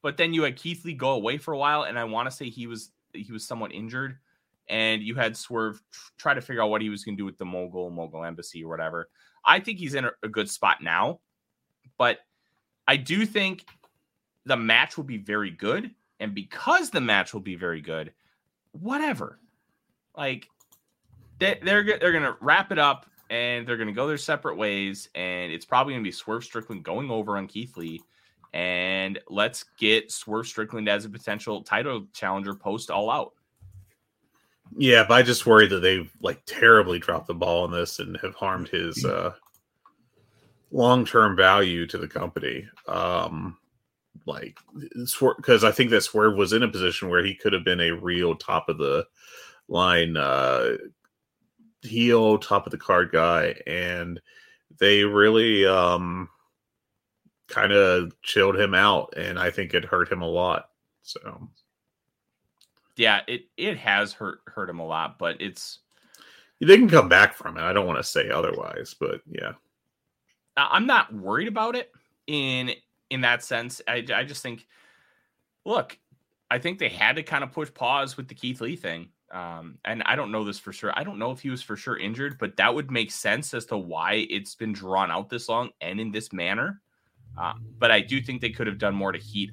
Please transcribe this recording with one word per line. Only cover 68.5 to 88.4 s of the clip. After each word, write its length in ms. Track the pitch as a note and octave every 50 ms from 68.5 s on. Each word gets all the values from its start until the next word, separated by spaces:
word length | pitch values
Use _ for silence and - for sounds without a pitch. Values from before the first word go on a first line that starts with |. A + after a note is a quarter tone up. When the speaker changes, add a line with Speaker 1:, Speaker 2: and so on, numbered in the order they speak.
| - - - - - - - - - _
Speaker 2:
but 220 | - - - - _ -
yeah. 240 | - - - - - _ _ _ _ _ _ _ _ _ _ _ _ _ _ _ _ _ _ _ _ -
Speaker 1:
I, 120 | C#3 -
I'm 160 | - F3+ A3 C4
not 260 | C4+ A3 - - A2
worried 360 | G#2 F#2 F#2+ G#2 C3 G3 A#3
about 260 | G#3 A3 A3 A3+ A#3+
it 160 | B3 - _ _ _ _ _ _ _ _
in, 460 | - D3+ D3 C#3 C3+ C3 B2+ B2+ B2 - - _ _ _ _ _ _
in 120 | C3 C3
that 220 | B2+ A#2+ A#2+ A#2+ -
sense. 380 | - B2+ A#2 A#2 B2 B2+ - - -
I, 180 | A#2 B2 A2+ B2+ A#2
I 80 | G#2 C3
just 180 | C#3+ C#3+ -
think, 240 | - C3 A#2 G#2+ _ _ _ _ _ _ _ _ _ _ _ _ _ _ _ _ _ _ _ _ _
look, 320 | - D3+ F#3+ - - - _ _ _ _ _ _ _ _ _ _ _
I 80 | A#2+ B2+
think 220 | B2+ E3+ F#3 G3
they 100 | E3 B2
had 280 | - - G#2+ A2 C3 D#3+
to 60 | D#3
kinda 240 | - D#3+ C#3 C#3 C3
push 240 | C3 - D#3 C#3+ _
pause 420 | - C3 A#2+ C3+ C#3+ C#3 C3+ C3
with 140 | - C3+ C3
the 60 | C#3
Keith 260 | - - - B2 B2+
Lee 160 | A2+ B2 D#3+ E3+
thing. 320 | - F#2 E2+ E2+ E2+ - _ _ _ _
Um, 480 | F#2 F2+ F2 E2+ E2+ E2 E2 E2 - C3 _
and 200 | - A2+ A#2 -
I 100 | - A#2
don't 160 | C#3 C#3+ G#2
know 120 | G#2+ A2 G#2+
this 160 | G2+ G2 -
for 120 | - G2+
sure. 220 | G2+ - - G#2 -
I 80 | - D3+
don't 140 | G3 G3 G2+
know 140 | A2 B2
if 80 | C3 C3
he 100 | - C#3
was 140 | B2+ B2 -
for 120 | - A2
sure 220 | G#2 - C3+ A#2 -
injured, 400 | - G2+ A2 B2 C#3 C#3+ C3+ -
but 180 | - G2+ - -
that 160 | F#2+ A2+ B2
would 180 | C#3+ D3+ C3+
make 200 | B2+ A#2+ A2+ A2
sense 420 | - - - G#2+ G#2 A#2+ B2+ - -
as 100 | A#2+ A2+
to 120 | - A#2 G#2
why 500 | F#2 E2+ D#2+ D#2+ E2 F2+ G#2 A2 - E3
it's 240 | - G2+ G2 - -
been 200 | _ A2+ A2 G#2
drawn 360 | G2+ F#2+ F#2 F#2+ F#2+ G2 F2
out 200 | E2 F2+ G2+ -
this 200 | B2+ A#2+ - -
long 220 | A2+ A#2 B2 A#2 _ _
and 180 | D2+ E2+ F#2 G#2
in 120 | A2+ A2
this 200 | G2+ G#2+ G#2+ -
manner. 480 | - F2+ E2+ F2+ G2 A2 C3 F3+ G3+ G3+ _ _ _ _ _ _ _ _ _ - -
Uh, 180 | - F2 E2+ - A2+ - - - -
but 100 | B2 A#2
I 100 | A2+ G#2
do 220 | G2 G#2 C3 C3+
think 200 | B2 A#2+ C3 A#2+